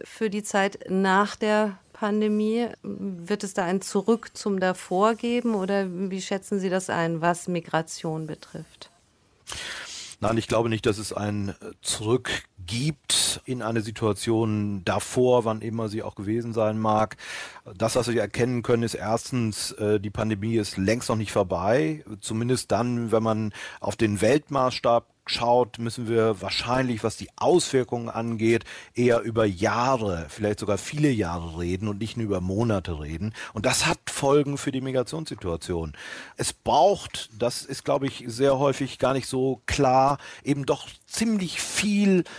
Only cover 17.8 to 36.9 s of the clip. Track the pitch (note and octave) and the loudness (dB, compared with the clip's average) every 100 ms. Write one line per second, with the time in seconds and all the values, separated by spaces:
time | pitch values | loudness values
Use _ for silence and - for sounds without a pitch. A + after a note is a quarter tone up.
17.8 | A2 C3 A#2 A#2 G2+ - A#2+ B2 A2 A#2+ | 0 2 2 0 0 0 0 0 2 2
18.8 | A#2 - G2+ A#2 - C3 A2+ G#2 - - | 2 -2 -2 -2 -2 -2 -2 -2 -6 -2
19.8 | G#2 G#2+ G2+ G2+ A2 G#2 A2 A2+ G2+ - | 2 2 0 -2 -2 -2 0 0 -2 0
20.8 | F#2+ A#2 - A2+ G#2 - F#2 F2 F#2 B2 | 2 2 0 -2 0 0 2 0 2 2
21.8 | D#3 D#3 - G2+ - A2 A#2+ B2+ - G2+ | 2 -2 -10 -12 -6 -2 0 0 2 0
22.8 | A#2+ A#2+ A#2 A2 A2+ A2 A2 - - - | 2 -2 0 2 2 2 -2 -6 -12 -8
23.8 | - - A2+ G#2 G#2+ D3 - C#3 B2+ A#2+ | -6 0 2 4 4 4 2 0 0 2
24.8 | B2+ A#2 - _ - - A#2+ B2 A#2 - | 4 4 2 _ -8 0 4 6 4 0
25.8 | A#2 A#2+ A2+ A#2 A2 G2+ F#2+ - A#2+ B2+ | -6 -4 0 4 4 2 -2 -4 0 2
26.8 | C3 A2+ A2+ - G2 - B2+ F3 - C3 | 2 0 -2 -4 -10 -2 4 4 4 2
27.8 | B2 A#2+ A#2 A2+ A#2 A2+ A2 A#2 - - | 0 -2 -4 -4 -4 0 2 2 0 -14
28.8 | - - A#2+ A#2 A2 A2+ A2 F2 G#2+ G#2+ | -8 2 4 4 2 2 2 2 0 2
29.8 | B2 C3 G#2+ F2 D#2 - G#2 G#2 G2+ G2+ | 2 2 0 -4 -6 -2 -2 0 -2 -2
30.8 | - D3+ D3 A#2 F2+ E2+ E2+ E2 F2 F#2 | -2 0 2 2 0 -4 -6 -6 -4 -2
31.8 | G#2+ G2+ A2 - A2 F#2+ F2+ G2 A#2 G2+ | -4 -4 -6 -4 -2 -2 0 0 2 0
32.8 | F2+ D#2+ D2+ D#2+ G#2 - - - G#2 - | -2 -6 -8 -6 -8 -8 -10 -4 0 2
33.8 | D#3 - - - C#3 D3 C#3 C#3 - C3 | 0 -2 -6 -2 4 4 4 -2 -4 -4
34.8 | C3 B2+ A#2+ D#3 D#3+ - F#2 E2 - F2 | -2 -2 -2 -6 -8 -6 -4 -4 -4 -4
35.8 | D#2+ D2 - - - - - - - B2+ | -4 -8 -14 -14 -12 -6 -6 -4 2 4
36.8 | F3+ | 4